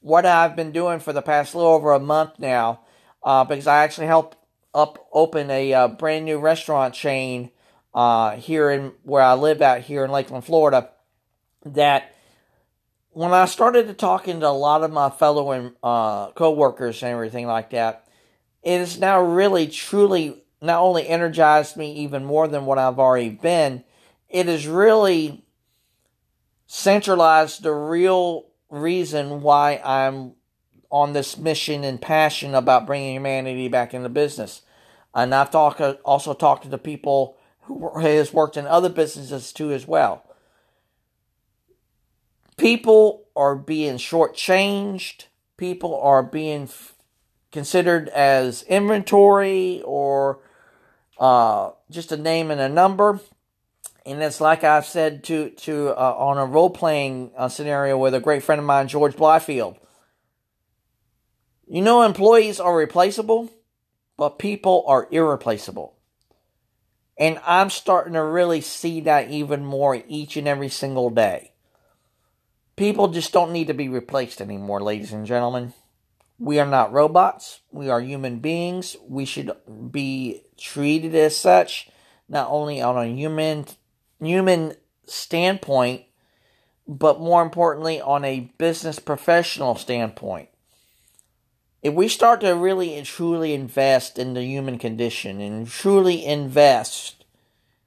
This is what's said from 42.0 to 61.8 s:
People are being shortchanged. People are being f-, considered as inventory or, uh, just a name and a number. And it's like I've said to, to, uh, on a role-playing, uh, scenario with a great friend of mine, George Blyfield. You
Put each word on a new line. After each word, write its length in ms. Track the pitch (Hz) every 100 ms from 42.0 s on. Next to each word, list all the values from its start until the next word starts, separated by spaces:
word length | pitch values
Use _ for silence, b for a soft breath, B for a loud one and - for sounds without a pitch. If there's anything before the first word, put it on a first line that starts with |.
| _ _ _ _ _ -
People 720 | 226 233 226 214 214 202 _ -
are 200 | 143 139
being 420 | 139 156 151 127
shortchanged. 1300 | - 165 151 - - 185 202 202 202 190 - - - _ _ _
People 420 | 180 180 175 160
are 220 | 139 135
being 400 | 123 156 156 147
f-, 320 | 135 - - _ _ _ _ _ _
considered 580 | 151 139 185 180 170 123
as 540 | 139 139 135 127 120
inventory 1200 | - 190 202 214 196 202 202 202 196 190 185 180 -
or, 540 | 143 139 139 139 135 b b b b b b b -
uh, 500 | 131 123 113 104 95 - _
just 200 | 160 165
a 60 | 151
name 320 | 156 165 160
and 120 | 147
a 80 | 135
number. 500 | 156 190 190 208 202 - _ _ _ _ _ - _ -
And 160 | 143
it's 180 | 151 -
like 220 | 156 160
I've 240 | 160 151 147
said 360 | 175 156 147 -
to, 260 | 160 147
to, 380 | - - 151 143
uh, 260 | - 127 120
on 220 | 139 139
a 80 | 131
role-playing, 840 | 147 180 180 170 151 139 131 127 127
uh, 120 | 127
scenario 460 | - 147 143 139 135
with 200 | 131 127
a 40 |
great 220 | 156 143
friend 160 | 135 151
of 80 | 147
mine, 220 | 139 135
George 280 | 147 147 135
Blyfield. 640 | 156 160 156 135 101 92 _ _ _ _ _ _ _ _ _ _ _ _ _ _ _ _ _ _ _
You 120 | 165